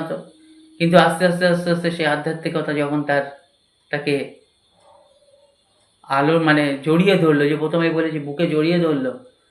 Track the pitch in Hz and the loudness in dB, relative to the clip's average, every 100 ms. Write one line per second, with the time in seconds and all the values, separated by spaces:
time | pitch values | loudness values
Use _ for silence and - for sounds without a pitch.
0 | 156 - - _ - - - - 170 175 | -4 -10 -12 _ -20 -20 -20 -4 2 4
1 | 165 170 180 175 180 170 175 170 170 170 | 4 2 0 2 2 0 0 -2 -2 -2
2 | 156 147 160 160 165 170 156 147 143 151 | -2 -2 -4 -6 -4 -4 -2 -2 -2 -2
3 | 143 143 139 - _ _ _ _ _ 147 | 0 -2 -2 -10 _ _ _ _ _ -6
4 | 147 139 - - _ _ _ _ _ - | -2 -4 -4 -12 _ _ _ _ _ -20
5 | _ _ _ _ _ _ _ _ _ _ | _ _ _ _ _ _ _ _ _ _
6 | - 139 147 165 156 151 147 135 156 165 | -4 0 2 2 4 2 2 -2 0 2
7 | 196 185 160 147 143 151 156 170 165 160 | 4 4 4 2 2 0 -2 -2 0 0
8 | 160 156 143 143 170 151 160 175 165 143 | -2 -6 -8 -4 -2 0 0 0 0 -2
9 | 127 123 - _ _ | -4 -8 -16 _ _